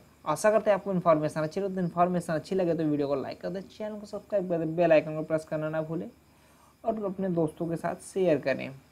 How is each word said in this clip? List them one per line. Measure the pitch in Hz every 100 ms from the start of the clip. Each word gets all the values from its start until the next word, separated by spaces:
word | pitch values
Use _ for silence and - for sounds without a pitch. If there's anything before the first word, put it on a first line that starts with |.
| - _ -
आशा | 151 214
करते | 214 214
हैं | 190
आपको | 196
इन्फॉर्मेशन | 180 165 156 151 156
अच्छी | 156 190
लगे। | 196 190
तो |
इन्फॉर्मेशन | 175 170 175 180 175
अच्छी | 156 - 190
लगे | 170
तो | 160
वीडियो | 156 147 139
को | 139
लाइक | 113 -
कर | 180
दें, | 185
चैनल | 185 - 214 214
को | 208
सब्सक्राइब | 202 - 208 185
कर | 170
दें, | 156 160
बेल | 170
आइकन | 156 156 156
को |
प्रेस | 156 156 -
करना | 156 156
ना | 160
भूलें | 156 165 233 - _ _ _ _ _ _ 233
और | 220 202
अपने | 190 190
दोस्तों | 170 156 - 170
के | 170
साथ | 170 185
शेयर | - 196 185 143
करें। | 139 127 127 135 _